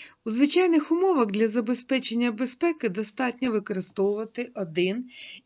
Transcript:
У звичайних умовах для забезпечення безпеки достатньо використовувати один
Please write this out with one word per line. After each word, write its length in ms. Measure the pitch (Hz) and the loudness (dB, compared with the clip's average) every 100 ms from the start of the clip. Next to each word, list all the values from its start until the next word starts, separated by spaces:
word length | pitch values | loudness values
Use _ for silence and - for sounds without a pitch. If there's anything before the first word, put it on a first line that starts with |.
| - _ 226 | -20 _ -6
У 60 | |
звичайних 600 | 226 285 349 370 320 302 | 2 4 4 4 4 2
умовах 400 | 330 381 311 220 | 2 4 4 2
для 160 | 202 220 | 2 0
забезпечення 840 | 233 220 247 - 262 - 233 240 | 0 -2 -4 -2 -2 0 0 0
безпеки 580 | 214 254 - 339 320 226 | -2 -4 -2 -2 0 -2
достатньо 640 | 180 214 - 254 247 254 | -4 -6 -4 -4 -2 -2
використовувати 1000 | 214 202 185 185 - 196 208 220 - 240 - | -2 -2 -6 -6 -2 0 0 -6 -8 -8 -8
один 540 | 175 160 180 226 247 - - - | -4 0 0 0 -6 -14 -18 -18